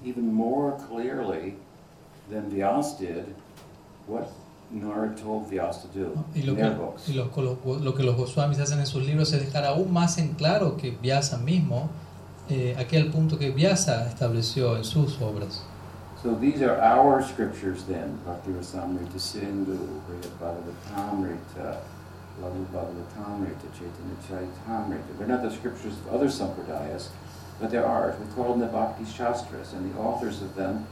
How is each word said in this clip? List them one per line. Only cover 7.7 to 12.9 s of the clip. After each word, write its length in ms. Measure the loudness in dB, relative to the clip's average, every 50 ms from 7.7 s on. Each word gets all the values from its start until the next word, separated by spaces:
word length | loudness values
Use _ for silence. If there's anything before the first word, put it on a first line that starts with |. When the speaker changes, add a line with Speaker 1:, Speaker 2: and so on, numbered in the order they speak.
| 0 0
Speaker 2:
lo 140 | 0 0 2
que 80 | 2 4
los 120 | 4 4 4
Goswamis 420 | 2 0 2 2 4 4 4 2
hacen 200 | 2 2 2 2
en 60 | 2 0
sus 180 | 0 0 2
libros 260 | 2 4 4 4 4 4
es 60 | 2 2
dejar 180 | 2 0 2 2
aún 280 | 4 4 4 4 4 6
más 240 | 6 6 6 4 4
en 160 | 2 2 2
claro 420 | 2 4 4 6 6 4 4 2
que 160 | 0 -2 -4
Vyasa 460 | -4 0 2 4 4 4 4 2 0 0
mismo, 520 | 2 4 4 4 4 4 2 0 0 -2 -4 -6 -12 -14 -16 -16 -16 -16 -16 -16 -4 -2
eh, 260 | 0 2 2 0 0 0
aquel 340 | -2 4